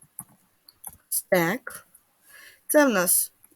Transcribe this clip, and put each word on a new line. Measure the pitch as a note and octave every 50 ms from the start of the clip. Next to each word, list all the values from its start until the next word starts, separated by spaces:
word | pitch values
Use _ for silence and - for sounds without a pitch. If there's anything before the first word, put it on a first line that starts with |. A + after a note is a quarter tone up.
| _ _ _ - - _ _ _ _ _ _ _ _ _ _ _ - - - - _ -
стек. | - - - - F#3+ F3+ E3+ E3 G3+ C4 - - - - - _ _ _ _ _ _ _ _ _ - - - - - _ _
Це | - - D4+ D4
в | C#4
нас, | A3 F#3+ F3 F#3 - - - - _ _ _ _ _